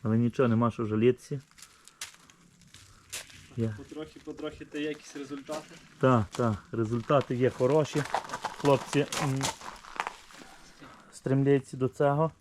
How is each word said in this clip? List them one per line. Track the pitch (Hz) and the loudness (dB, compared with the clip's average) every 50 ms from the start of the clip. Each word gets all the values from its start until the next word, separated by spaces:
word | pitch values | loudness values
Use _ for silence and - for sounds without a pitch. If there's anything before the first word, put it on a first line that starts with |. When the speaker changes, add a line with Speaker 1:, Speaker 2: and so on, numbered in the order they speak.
| - | 0
Speaker 1:
Але | 110 110 | 2 2
нічого, | 113 120 120 110 - 135 117 | 2 2 2 2 2 2 4
нема | 113 113 120 117 | 4 4 2 2
що | - - 120 | 0 -2 -4
жалітися. | 107 107 107 113 123 123 - - - 147 135 - _ _ - - - - _ _ - _ _ - - - - - - - _ - - _ _ - - - - - - - - - - - - - - - - - - - | -2 0 4 4 4 4 2 -4 -10 -10 -10 -10 _ _ -20 -20 -20 -20 _ _ -20 _ _ -16 -16 -16 -20 -20 -20 -20 _ -20 -20 _ _ -20 -20 -20 -20 -20 -20 -20 -20 -20 -14 -14 -14 -14 -14 -20 -20 -20 -12 -6
Є. | - 113 113 107 | -4 -4 -4 -4
Speaker 2:
Потрохи, | 104 139 - - 151 156 156 - - - | -8 -14 -14 -12 -12 -12 -12 -14 -16 -14
потрохи | 151 147 - 147 151 151 143 151 | -14 -12 -8 -10 -10 -10 -10 -18
та | 135 - | -12 -8
є | 151 147 | -6 -4
якісь | 156 147 147 - - - | -4 -6 -8 -12 -16 -12
результати. | 147 139 135 143 139 135 147 151 156 156 - 165 - - - - - | -12 -10 -10 -10 -12 -8 -8 -10 -10 -10 -12 -20 -20 -20 -20 -4 2
Speaker 1:
Так, | - 131 127 117 104 - | 4 4 6 4 2 0
так, | - - 123 117 107 92 - - | -2 0 0 0 0 -2 -6 -8
результати | - 113 113 107 117 120 110 - 151 139 120 - 131 | -4 -4 -4 -2 -2 -6 0 2 2 2 2 0 0
є | 120 127 120 | 2 2 0
хороші. | 110 - 165 127 143 156 151 - - 151 135 - - - - - - - - - - | 2 2 2 4 4 4 2 2 -2 -4 -4 -2 -4 -6 -6 -6 -12 -8 -8 -8 -8
Хлопці, | - - 143 139 127 - - - 139 143 - - - - | 0 4 4 4 4 2 0 0 0 0 0 -2 -2 -2
м, | 143 135 135 135 135 - - - - - - - - - - - - - - - - - - - - - - - - - - - - - - - - - | -2 -2 -2 -2 -4 -6 -6 -14 -16 -16 -16 -18 -18 -8 -8 -8 -8 -8 -12 -20 -20 -20 -20 -20 -20 -20 -20 -20 -20 -20 -20 -20 -20 -20 -20 -20 -20 -20
стремляться | - _ 131 131 135 139 139 143 139 135 - - | -10 _ 0 2 4 6 6 4 4 2 -2 -4
до | 127 131 | -2 -2
цього. | 123 - - 147 143 139 147 160 160 - _ | -2 0 2 2 2 4 2 2 0 -2 _